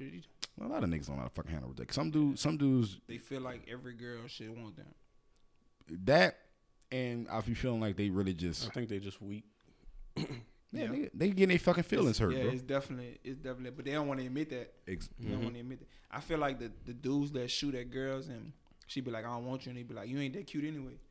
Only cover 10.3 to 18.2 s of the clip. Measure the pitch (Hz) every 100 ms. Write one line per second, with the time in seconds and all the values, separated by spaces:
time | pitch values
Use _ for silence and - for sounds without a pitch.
10.3 | 120 - - _ - - 131 - - 185
11.3 | 190 190 175 - 175 - - 151 107 107
12.3 | 131 123 127 127 139 139 127 123 - -
13.3 | 135 139 127 127 139 135 147 143 135 127
14.3 | 135 156 123 - - - 90 - - 113
15.3 | - 113 120 123 131 - - - - 143
16.3 | 160 143 127 117 - - 120 131 143 143
17.3 | 139 123 - 143 127 123 127 135 135